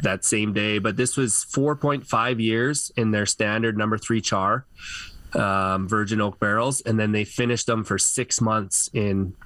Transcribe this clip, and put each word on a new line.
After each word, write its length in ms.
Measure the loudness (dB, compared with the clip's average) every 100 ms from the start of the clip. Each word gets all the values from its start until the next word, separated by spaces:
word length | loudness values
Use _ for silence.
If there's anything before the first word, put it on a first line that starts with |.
that 200 | -2 0
same 300 | 0 0 0
day. 260 | 0 0 0
But 160 | 0 0
this 180 | -2 0
was 280 | 0 0
four 320 | -2 0 0 2
point 320 | 0 0 0
five 320 | 0 0 2
years 520 | 2 2 2 0 -4 0
in 160 | 2
their 140 | 2 2
standard 520 | 0 0 2 0 0
number 200 | 0 0
three 240 | 0 0
char, 440 | 0 0 2 0 -4 -16 -14 -12 -14 -18 -6
um, 540 | -2 0 2 0 0 0
virgin 340 | 0 0 0
oak 180 | 0 0
barrels. 420 | 0 2 0 -2
And 160 | 0 0
then 120 | 2
they 120 | 0
finished 440 | -2 0 0 0 0
them 160 | -2
for 140 | 0 0
six 440 | 0 -2 -2 0
months 480 | 0 0 0 -2 -2
in 420 | 0 0 0 -2 -6